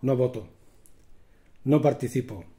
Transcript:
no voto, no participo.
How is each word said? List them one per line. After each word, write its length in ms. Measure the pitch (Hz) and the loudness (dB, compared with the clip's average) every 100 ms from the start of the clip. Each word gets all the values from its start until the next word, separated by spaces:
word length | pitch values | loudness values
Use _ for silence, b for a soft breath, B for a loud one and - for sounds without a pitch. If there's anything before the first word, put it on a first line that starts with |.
no 140 | 127 127 | 0 2
voto, 320 | 127 120 107 - - _ - - - - - _ _ - | 2 -2 -14 -20 -20 _ -20 -20 -20 -20 -20 _ _ -10
no 160 | - 147 | 2 4
participo. 640 | 147 123 120 131 120 101 87 | 4 0 -2 -4 -4 -10 -16